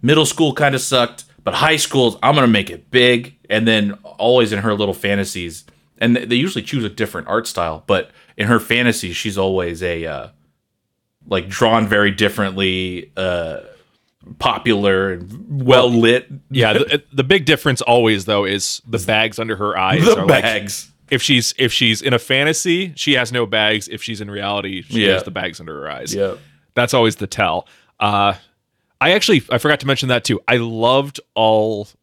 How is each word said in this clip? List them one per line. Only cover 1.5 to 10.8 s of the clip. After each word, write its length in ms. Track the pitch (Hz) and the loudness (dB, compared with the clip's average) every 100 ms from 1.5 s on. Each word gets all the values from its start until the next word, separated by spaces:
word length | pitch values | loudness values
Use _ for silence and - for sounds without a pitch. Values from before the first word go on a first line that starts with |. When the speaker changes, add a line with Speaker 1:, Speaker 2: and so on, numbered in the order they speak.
| - | 0
Speaker 1:
high 220 | 151 156 | 2 2
schools, 400 | - 139 123 95 | 0 2 2 2
I'm 120 | 127 143 | 2 4
gonna 120 | 127 | 4
make 220 | 104 95 | 2 0
it 200 | 87 _ | -10 _
big." 460 | 123 123 120 120 _ _ | 4 4 4 -2 _ _
And 180 | 107 113 | 0 2
then 260 | 110 104 98 | 2 0 -6
always 480 | - - 107 127 110 | -16 -2 2 4 4
in 80 | 104 | 0
her 140 | 107 | -2
little 200 | 104 104 | 0 -2
fantasies, 720 | 92 101 101 98 - 85 80 - _ _ _ | -2 -2 -2 -2 -6 -10 -12 -20 _ _ _
and 160 | 113 120 | 0 0
th-, 120 | 113 | 0
they 60 | 123 | -2
usually 280 | 175 156 | -2 -4
choose 200 | - 143 | -6 -6
a 60 | 107 | -6
different 380 | 95 107 90 - | -4 -6 -6 -4
art 200 | 104 117 | -4 -4
style, 360 | - 85 78 - | -6 -6 -6 -2
but 260 | 95 - _ _ - | -2 -2 _ _ -6
in 100 | 107 | 2
her 120 | 117 | 2
fantasies, 560 | 113 117 120 113 92 85 | 2 0 2 0 -4 -8
she's 220 | 107 98 | -6 -2
always 460 | 95 95 87 85 | 0 0 -2 -4
a, 220 | 90 85 82 | -6 -6 -6
uh, 220 | 73 60 _ _ _ _ _ | -10 -12 _ _ _ _ _